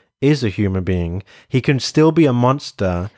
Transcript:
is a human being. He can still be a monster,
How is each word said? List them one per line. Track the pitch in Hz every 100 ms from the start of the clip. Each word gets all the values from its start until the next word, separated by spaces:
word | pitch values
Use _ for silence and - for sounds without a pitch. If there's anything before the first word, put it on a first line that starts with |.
| _ _
is | 139 147
a | 117
human | 101 101 95
being. | 90 90 85 92 - - _
He | 131
can | 156 135
still | - 151 160
be | 160 147
a |
monster, | 123 123 139 - - 95 87 95